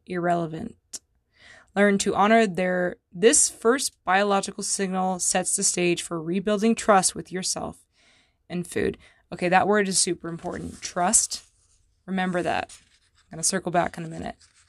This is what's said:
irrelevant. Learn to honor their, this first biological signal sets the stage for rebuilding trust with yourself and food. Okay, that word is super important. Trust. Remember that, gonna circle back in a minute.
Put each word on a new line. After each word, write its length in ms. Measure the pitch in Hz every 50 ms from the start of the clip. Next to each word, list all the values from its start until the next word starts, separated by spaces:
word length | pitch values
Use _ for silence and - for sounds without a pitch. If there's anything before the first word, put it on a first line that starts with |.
| _
irrelevant. 680 | - 180 175 170 175 170 170 170 156 160 160 - - - _ _ _ - - _ _ _ _ _ _ _ _ - - - - - _ -
Learn 220 | 196 202 202 196 196
to 180 | - 202 -
honor 320 | 175 196 208 226 226 226 196
their, 480 | 170 185 185 180 180 180 180 180 - - _ _
this 360 | - 175 196 240 294 - - -
first 540 | - - - 226 254 277 - - - _ -
biological 600 | 180 185 196 208 202 196 196 190 208 - - 196
signal 560 | - - - 196 185 185 185 185 185 185 180
sets 340 | - - - 185 180 - -
the 80 | -
stage 400 | 196 - - 180 175 175 175 170
for 180 | - - 170 165
rebuilding 540 | 156 165 180 196 175 214 214 202 214 226 226
trust 400 | - - - 208 190 180 - -
with 160 | - 170 -
yourself 560 | 170 185 185 - - - - - - - _ _ _ _ _ _ _ _ _ _ _ _ _ -
and 180 | - 180 170
food. 320 | - - - - - - - - - _ _ _ -
Okay, 160 | 170 - 180 175
that 200 | 180 185 - 185
word 180 | 208 208 196
is 100 | 190 185
super 320 | - - 190 170 - - 165
important. 540 | 170 165 - 175 - 156 165 180 - -
Trust. 640 | - - - 180 175 196 226 - - - - - - _ _ _ _ _ _ _ _ _ _ _ _
Remember 360 | 185 190 185 185 185 180 180
that, 340 | 170 151 92 90 - - - - _ _ _ _ _ _ _ _ _ _
gonna 120 | - 160
circle 300 | 160 - 190 185 - 180
back 240 | 165 175 165 - - -
in 60 | 165
a 40 | 160
minute. 280 | 160 165 185 - - _ _ _ _ _ _